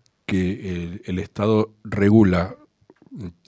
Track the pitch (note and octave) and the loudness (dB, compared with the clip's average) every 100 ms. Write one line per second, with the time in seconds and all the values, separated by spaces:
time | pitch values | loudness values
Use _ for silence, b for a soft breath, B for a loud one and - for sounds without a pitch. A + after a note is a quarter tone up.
0 | _ _ - F#2+ F2+ G2 F#2+ F2 E2+ F#2+ | _ _ -6 -2 -2 -6 -8 -10 -10 -12
1 | - F#2 - - G#2+ G#2+ G#2+ _ G#2 G2 | -8 -8 -8 -4 0 0 0 _ -8 0
2 | G2+ A2+ G2 F2 F#2 - _ _ _ _ | 6 6 6 2 -2 -8 _ _ _ _
3 | - A3 E3+ _ | -20 -16 -16 _